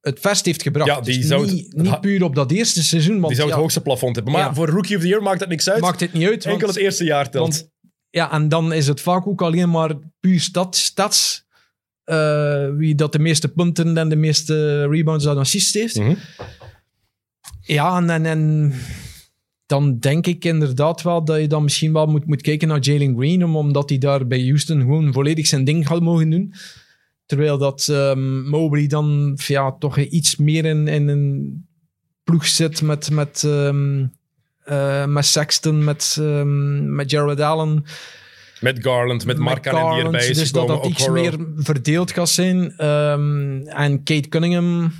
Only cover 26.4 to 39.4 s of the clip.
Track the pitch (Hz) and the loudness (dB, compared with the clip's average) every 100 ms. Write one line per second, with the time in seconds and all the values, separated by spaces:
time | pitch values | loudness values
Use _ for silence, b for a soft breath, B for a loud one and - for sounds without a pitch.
26.4 | 202 B B B B B B B _ 143 | -2 B B B B B B B _ 0
27.4 | 151 143 139 139 - 147 139 131 135 131 | 2 2 0 -2 -2 2 2 0 0 -2
28.4 | 135 151 160 147 147 151 151 147 143 139 | -2 0 2 2 2 0 2 2 0 -2
29.4 | - 139 135 135 147 135 143 170 147 - | -2 0 0 -2 -2 0 0 0 0 2
30.4 | 147 160 160 156 151 151 147 143 143 139 | 2 2 2 0 0 0 0 0 0 -2
31.4 | 139 139 - _ _ _ _ _ - 170 | -6 -10 -16 _ _ _ _ _ 0 0
32.4 | 156 - 165 156 151 151 151 151 143 - | 2 0 0 0 -2 -2 -2 -2 -2 -2
33.4 | 151 147 143 143 139 139 131 _ _ _ | -2 0 0 0 0 -2 -4 _ _ _
34.4 | _ _ - 143 139 139 143 147 143 156 | _ _ -6 -2 0 0 0 0 2 0
35.4 | 151 - 156 156 147 147 - - 151 147 | 0 -2 0 2 0 0 -4 -2 -2 0
36.4 | 143 143 143 143 143 143 139 147 147 143 | 0 0 0 -2 -2 -4 -2 0 0 0
37.4 | 151 160 156 151 147 B B B B B | 0 0 0 0 -2 B B B B B
38.4 | B B 123 127 127 123 123 120 113 139 | B B -14 -8 -4 -2 -2 -4 -4 -4